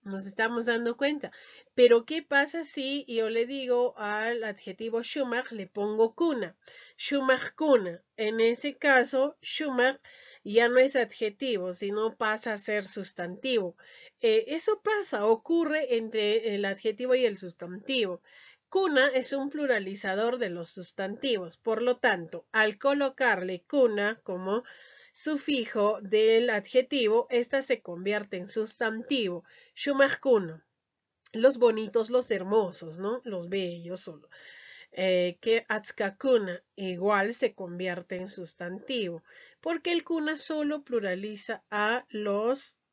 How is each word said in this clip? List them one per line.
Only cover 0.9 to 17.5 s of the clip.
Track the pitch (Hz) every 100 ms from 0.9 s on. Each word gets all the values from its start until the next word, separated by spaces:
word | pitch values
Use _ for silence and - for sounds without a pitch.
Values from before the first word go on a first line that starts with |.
| 240
cuenta. | 277 302 175 - - - _ -
Pero, | 247 233 233
¿qué | 320
pasa | 320 277 285 330 302
si | - 269 285 262
yo | 233 220
le | 226 240
digo | 277 254 247 247 -
al | 208 208 220 240
adjetivo | 220 202 - 185 226 226
shumak, | 240 302 254 240 254
le | 226 185
pongo | - 208 214 226
kuna? | - 339 269 180 - - - - _
Shumak | - 285 262 254 - -
kuna. | 311 254 180 170 _ -
En | 214 226
ese | 226 240 294 277
caso, | 294 269 262 269 277 -
shumak | - - 311 247 247 277 - - - -
ya | - 208 240
no | 247
es | 262 269
adjetivo, | 220 - 220 202 269 214 180
sino | 175 202 208 226 220
pasa | 220 214 233
a | 208
ser | 208 208
sustantivo. | 196 - 190 - 175 180 262 240 185 - - - - _
Eh, | 233 220 226
eso | 311 370 427
pasa, | - 427 392 233 208
ocurre | 226 - 339 311 302 269 233
entre | 226 220 208 220 226
el | 202 196
adjetivo | 196 220 208 254 254
y | 240
el | 196
sustantivo. | 185